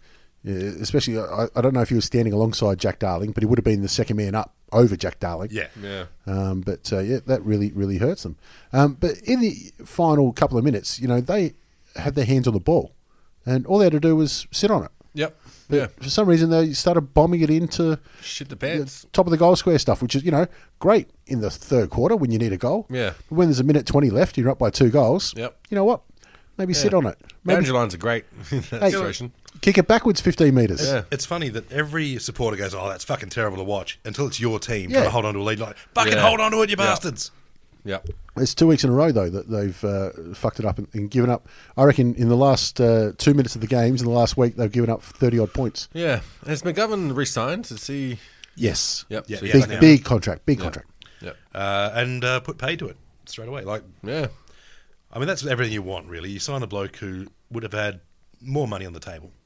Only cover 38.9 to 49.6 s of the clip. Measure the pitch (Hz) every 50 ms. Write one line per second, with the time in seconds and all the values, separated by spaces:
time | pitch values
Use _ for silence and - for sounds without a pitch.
38.9 | 123 139 160 165 123 107 92 85 92 98 - 110 110 104 104 98 90 - 110 101
39.9 | 98 98 98 92 - 85 80 85 95 - - 120 - - 107 101 92 - 101 -
40.9 | - 107 101 101 - 123 123 123 120 - - - - - - - - 131 135 147
41.9 | 135 139 123 120 - 123 120 117 120 123 139 139 131 - - - - - 120 117
42.9 | 113 113 107 104 - - - 151 143 143 123 117 - 113 113 104 127 120 117 123
43.9 | 131 127 120 117 117 120 117 - - 135 123 120 - 123 113 104 113 120 117 113
44.9 | 113 - - - - - 131 120 117 117 107 104 - 143 127 110 - - - -
45.9 | - 165 170 156 123 110 - - - - - 143 156 135 - 180 151 190 220 220
46.9 | 214 196 175 143 123 139 139 - - 120 113 139 175 226 226 - 117 104 - -
47.9 | 143 139 135 127 117 - - - - _ - _ _ - 117 101 - - - -
48.9 | - - - - 104 107 - 104 101 95 98 107 123 139